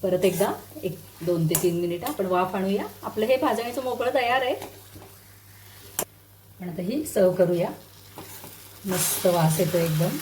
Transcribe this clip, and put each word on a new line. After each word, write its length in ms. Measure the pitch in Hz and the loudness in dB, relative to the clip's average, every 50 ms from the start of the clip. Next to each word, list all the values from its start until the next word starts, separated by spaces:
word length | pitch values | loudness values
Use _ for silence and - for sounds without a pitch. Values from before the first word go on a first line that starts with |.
| - | 0
परत 220 | 190 180 180 185 | 2 0 4 2
एकदा 260 | 190 170 165 190 233 403 - - - - - - | 2 2 2 0 0 0 -4 -8 -16 -16 -8 -8
एक 160 | 185 160 - - - - - 165 | -8 -8 -8 -14 -18 -16 -8 -2
दोन 220 | 170 175 170 165 156 | 0 2 2 2 2
ते 160 | 175 165 - | 2 2 2
तीन 180 | 180 170 170 | 2 2 2
मिनिटं 260 | 175 175 170 170 - - | -2 -2 -4 -4 -4 -6
आपण 180 | 302 - 196 | -4 -2 -2
वाफ 300 | 185 180 180 180 180 - | 0 2 2 2 0 0
आणूया. 300 | 196 190 190 196 220 294 - - - - | -2 -2 0 0 -2 -2 -6 -10 -10 -10
आपलं 220 | 220 190 214 220 | -8 -2 -2 2
हे 120 | 220 262 262 | 2 2 2
भाजणीचं 460 | - 277 220 208 233 240 247 277 254 | 2 0 0 0 -2 -4 -6 -4 -4
मोकळं 300 | 254 240 220 233 247 262 | -4 -4 -2 -2 0 0
तयार 280 | 269 247 233 240 262 | 0 2 2 2 0
आहे. 140 | 269 247 339 415 - - - - - - - - - - - - - - - - - - - - - - - - - - - - - - - - - - - - - - - - | 2 0 -2 -4 -6 -14 -16 -18 -20 -20 -20 -20 -20 -20 -20 -20 -20 -20 -20 -20 -20 -20 -20 -20 -20 -20 -20 -20 -20 -12 -8 -8 -8 -8 -12 -20 -20 -20 -20 -20 -20 -20 -16 -12
पण 100 | 185 180 | -10 -10
आता 120 | 160 170 | -8 -6
ही 240 | 180 185 240 302 311 | -6 -4 -4 -4 -4
सर्व्ह 300 | - - 214 190 185 180 | -2 2 4 4 4 6
करूया. 340 | 185 180 165 175 170 180 220 - - - - - - - - - - - - - - - - - - - - - - - | 4 4 4 4 0 0 -2 -4 -8 -16 -20 -20 -20 -20 -20 -18 -18 -16 -16 -16 -16 -16 -16 -18 -18 -20 -20 -20 -12 -6
मस्त 400 | 196 185 185 180 - - - - | -4 -2 0 0 0 -2 2 2
वास 340 | 190 175 170 160 160 156 160 | 4 4 6 4 4 4 4
येतो 180 | 185 160 175 175 | 2 2 2 2
एकदम. 320 | 170 165 156 156 165 190 269 302 | 2 2 2 2 2 0 0 -4